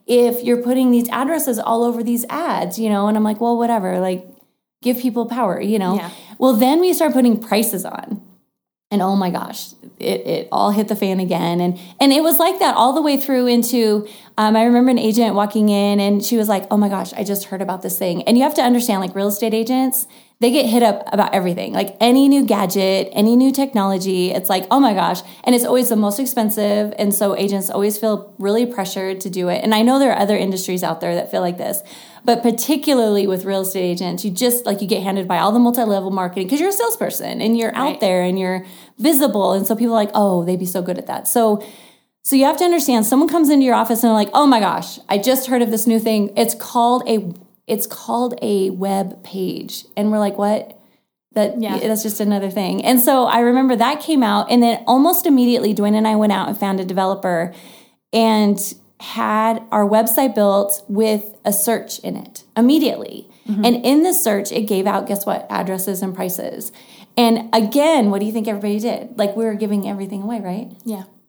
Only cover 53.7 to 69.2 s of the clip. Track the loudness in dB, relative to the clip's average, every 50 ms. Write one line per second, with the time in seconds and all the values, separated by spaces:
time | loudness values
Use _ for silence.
53.7 | 2 2 2 0 0 -2 -2 -2 0 2 2 2 2 0 0 2 4 4 4 4
54.7 | 2 0 0 2 4 4 4 4 4 2 2 4 4 4 4 4 2 2 2 0
55.7 | 0 0 2 2 2 2 2 2 2 2 2 2 2 0 -2 -4 -4 -4 -2 -2
56.7 | -2 -2 -4 -4 -2 -2 0 0 -2 -2 -2 -2 -2 -2 -2 -4 -8 -14 -20 -20
57.7 | -20 -20 -20 _ _ _ _ _ 0 2 2 4 4 4 4 2 2 0 -2 -8
58.7 | -10 -14 _ _ _ -20 -16 -12 -8 -4 -2 -2 0 0 0 0 0 -2 -4 -2
59.7 | 0 0 2 4 4 2 2 2 2 2 2 2 2 2 2 4 4 2 0 -2
60.7 | -4 -8 -8 -4 -2 0 0 2 0 -2 -4 -8 -14 -8 -4 -2 -2 -2 0 0
61.7 | -2 -2 -4 -8 -12 -12 -10 -10 -10 -10 -12 -16 -20 -20 -20 _ 0 2 4 4
62.7 | 4 4 2 0 -2 -4 -8 -12 -14 -16 -18 -20 _ _ -8 -6 -2 0 2 2
63.7 | 2 2 2 2 4 4 4 2 2 0 0 0 0 0 -2 -4 -4 -4 -2 -2
64.7 | -2 0 0 0 -2 -2 -2 -4 -6 -4 -4 -4 -4 -6 -6 -6 -6 -4 -4 -4
65.7 | -4 -4 -4 -6 -6 -4 -4 -6 -6 -6 -6 -6 -6 -6 -8 -10 -10 -12 -12 -14
66.7 | -16 -18 -20 -20 -20 -20 -20 -8 _ 0 2 2 2 0 -2 -2 0 0 0 0
67.7 | 0 2 2 2 2 2 2 2 0 -2 -2 -4 -4 -4 -4 -4 -6 -4 -4 -4
68.7 | -4 -2 -2 -4 -6 -6 -8 -8 -4 -4